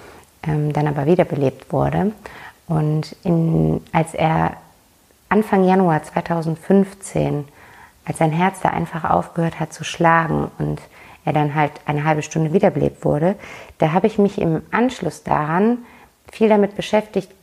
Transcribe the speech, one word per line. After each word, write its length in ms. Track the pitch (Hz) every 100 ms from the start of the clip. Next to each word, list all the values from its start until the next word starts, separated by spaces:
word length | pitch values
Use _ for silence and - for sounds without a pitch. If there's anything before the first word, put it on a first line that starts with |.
| - - - _ 160
ähm, 280 | 151 151
dann 120 | 147 151
aber 200 | 147 139
wiederbelebt 640 | 180 160 143 131 - -
wurde. 400 | 143 139 160 190 214 - - - - -
Und 480 | 160 151 156 151 -
in, 580 | - 165 165 160 160 160 -
als 200 | 165 160
er 400 | - 160 160 165 - - _ _ _ _ _ _
Anfang 340 | 202 214 196
Januar 380 | 185 185 185 156
zweitausendfünfzehn, 1500 | - - 165 170 160 160 - 196 196 - - 156 147 143 139 - - - - _
als 140 | - 156
sein 140 | 160
Herz 280 | 156 185 190
da 80 | -
einfach 400 | - 170 165 151
aufgehört 520 | 170 170 - 165 -
hat 120 | 156
zu 100 | -
schlagen 680 | 156 - 165 165 160 147 151 -
und 240 | 151 147 - - - -
er 80 | -
dann 220 | 147 147
halt 180 | 147 143 - -
eine 180 | 147
halbe 160 | 151 151
Stunde 320 | 147 160 156
wiederbelebt 500 | 160 196 143 143 -
wurde, 320 | 151 147 170 202 - - - -
da 140 | 160
habe 140 | 170 214
ich 120 | 214
mich 200 | 202 202
im 220 | 170 160 -
Anschluss 500 | 190 247 - 170 -
daran 560 | - 143 151 170 214 240 - - - _ -
viel 200 | - 220
damit 260 | 208 202 202
beschäftigt, 540 | - 214 214 196 190 -